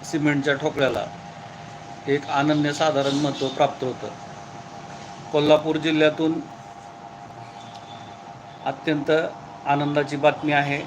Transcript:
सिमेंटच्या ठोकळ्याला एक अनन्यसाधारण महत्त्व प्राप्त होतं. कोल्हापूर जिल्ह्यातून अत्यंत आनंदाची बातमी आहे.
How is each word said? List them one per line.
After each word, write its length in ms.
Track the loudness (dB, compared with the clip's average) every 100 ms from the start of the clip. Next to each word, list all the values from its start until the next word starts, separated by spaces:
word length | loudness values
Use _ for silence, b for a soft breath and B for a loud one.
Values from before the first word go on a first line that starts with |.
सिमेंटच्या 500 | -2 2 4 4 4
ठोकळ्याला 520 | 2 2 2 2 2 -4 -8 -14 -14 -14 -14 -14 -14 -14 -10 0
एक 200 | 0 2
अनन्यसाधारण 880 | 2 4 4 2 4 4 4 2
महत्त्व 340 | 2 0 0 -2
प्राप्त 360 | 4 2 2
होतं. 240 | -4 -4 -8 -10 -14 -14 -14 -14 -14 -14 -14 -14 -14 -14 -2
कोल्हापूर 440 | 2 6 6 6 0
जिल्ह्यातून 560 | 2 4 4 4 0 0 -4 -14 -16 -16 -16 -16 -16 -16 -16 -16 -16 -14 -14 -16 -14 -14 -14 -16 -16 -16 -16 -8
अत्यंत 460 | -6 -4 0 0 4 4 2 -6 -14 -8 0
आनंदाची 500 | 2 4 2 0 4
बातमी 360 | 4 4 2
आहे. 260 | 2 2 -2